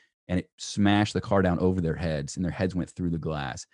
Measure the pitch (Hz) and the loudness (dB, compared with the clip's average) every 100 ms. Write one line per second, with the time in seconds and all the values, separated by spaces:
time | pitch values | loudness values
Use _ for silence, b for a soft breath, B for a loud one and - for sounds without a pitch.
0 | _ _ - 90 - - - - 101 104 | _ _ -4 -4 -4 -10 -8 0 4 4
1 | 107 101 - 98 92 85 92 92 80 73 | 2 0 0 2 4 4 2 2 0 -2
2 | 85 78 71 - 87 - 95 87 - - | -2 -2 -4 -4 -4 -2 -2 -2 -4 -4
3 | 87 82 78 76 69 - - | -2 -2 -4 -4 -6 -8 -14